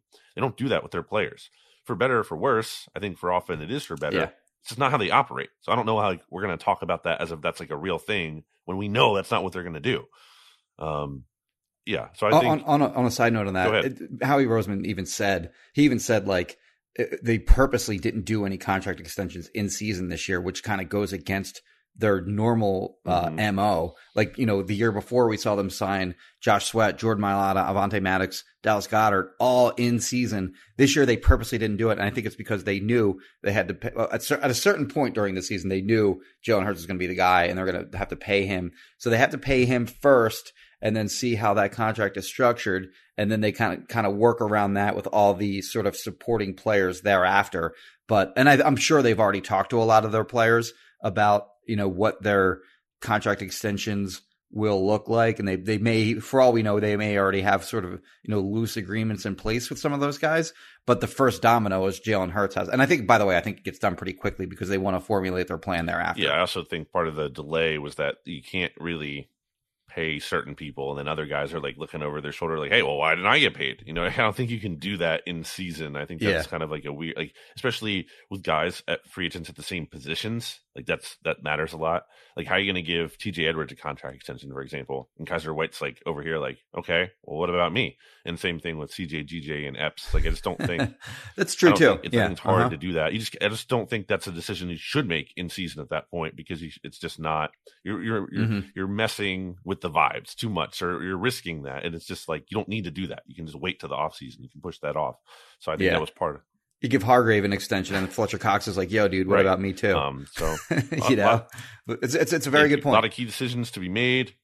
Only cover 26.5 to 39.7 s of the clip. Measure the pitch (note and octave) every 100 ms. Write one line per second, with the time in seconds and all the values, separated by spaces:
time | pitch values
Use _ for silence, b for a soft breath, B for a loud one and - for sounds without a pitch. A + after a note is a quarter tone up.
26.5 | G2+ - A2 G#2+ E2+ A2+ G#2 G#2 G2 G2
27.5 | F#2+ F#2 G2 G2+ G#2 F#2+ F#2 F#2+ - -
28.5 | b G#2 G#2 G2 G#2+ G#2+ G2 F#2 - B2
29.5 | B2+ B2 - A#2+ A#2+ - B2 A#2+ G2+ F#2
30.5 | b b - C#3 D3+ C3 A2+ - B2+ A2
31.5 | A2+ G#2+ G2+ A2+ G2 G2+ B2 G#2+ - G#2
32.5 | G#2 G#2 G2+ G#2 A#2+ G#2 F#2 B B G2+
33.5 | G#2 E2+ F2+ - - A2+ A2+ - - C#3
34.5 | A#2 G3+ G3 C#3+ D#3+ C3 A2 G2+ F#2 F2+
35.5 | G2+ F#2+ F#2+ G2 A2+ G#2 F2+ B B -
36.5 | G#2+ G2 F2+ E2+ F#2 F2+ F#2 F2+ F2+ F2
37.5 | F2+ F#2 F2+ - F#2 G2 - - G2 F#2+
38.5 | F#2+ F2+ b b b A#2+ A2+ C3 D3 -
39.5 | C3 B2